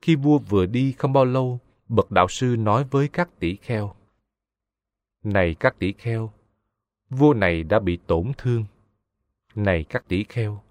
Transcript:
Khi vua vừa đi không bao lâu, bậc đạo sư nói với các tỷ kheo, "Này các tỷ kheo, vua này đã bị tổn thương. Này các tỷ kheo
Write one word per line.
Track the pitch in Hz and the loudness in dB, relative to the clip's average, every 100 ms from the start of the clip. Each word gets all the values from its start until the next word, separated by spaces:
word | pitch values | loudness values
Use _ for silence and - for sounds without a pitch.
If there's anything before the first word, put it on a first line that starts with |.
Khi | - 160 | 2 2
vua | 139 147 | 4 2
vừa | 107 101 92 | 2 0 2
đi | 120 135 | 0 -2
không | 131 139 | -2 -2
bao | 135 127 | 2 2
lâu, | 127 127 123 _ _ _ | 0 -2 -6 _ _ _
bậc | 113 - | -2 0
đạo | 95 92 | 2 0
sư | - 127 120 | 0 -2 0
nói | 107 107 | 0 0
với | 139 139 143 | 0 -2 -2
các | - 104 _ | -4 -6 _
tỷ | 85 98 | -6 -6
kheo, | - 117 101 - _ _ _ _ _ _ _ _ _ _ _ _ | -6 -6 -6 -12 _ _ _ _ _ _ _ _ _ _ _ _
"Này | 107 101 87 80 | -4 0 0 0
các | 131 - | -2 -2
tỷ | 92 | -6
kheo, | 101 120 113 113 - _ _ _ _ _ _ _ | -6 -6 -6 -8 -14 _ _ _ _ _ _ _
vua | 131 147 | 2 4
này | 127 95 85 | 4 2 0
đã | 80 104 | 0 0
bị | 95 87 _ | 0 -4 _
tổn | 85 95 139 | -2 -2 -6
thương. | 127 117 107 _ _ _ _ _ _ _ _ 110 | -2 -2 -4 _ _ _ _ _ _ _ _ -4
Này | 101 87 78 | -2 -2 -2
các | 123 - | -8 -4
tỷ | 90 | -4
kheo | 104 - 107 101 _ | -4 -6 -6 -8 _